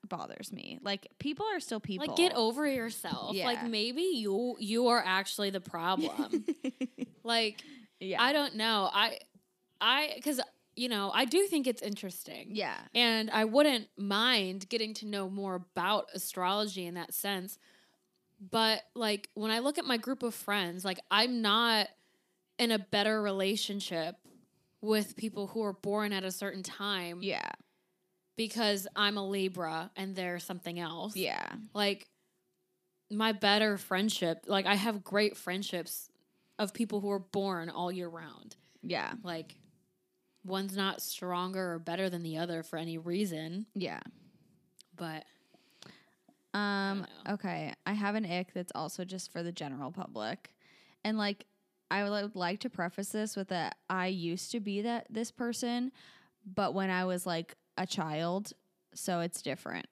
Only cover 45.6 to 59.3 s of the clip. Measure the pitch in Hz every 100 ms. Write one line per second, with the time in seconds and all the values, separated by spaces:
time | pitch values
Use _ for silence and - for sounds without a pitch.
45.6 | _ _ - - _ _ _ _ _ 202
46.6 | 208 196 196 196 - 80 - 202 196 165
47.6 | 156 - - 208 202 214 202 175 180 -
48.6 | 180 - 156 - 185 190 - - 170 175
49.6 | 147 135 135 175 - 110 107 165 - _
50.6 | _ - _ _ 214 220 202 202 - _
51.6 | _ _ _ 190 202 208 202 202 175 208
52.6 | 247 - 175 - 202 214 214 - 190 180
53.6 | 131 - _ 185 185 190 170 180 - 240
54.6 | 202 196 220 233 - - 226 - 240 233
55.6 | 240 240 247 - - - _ _ 196 190
56.6 | 190 175 190 180 185 180 180 165 165 -
57.6 | _ - 185 - 160 151 170 180 208 -
58.6 | _ _ _ - - 175 170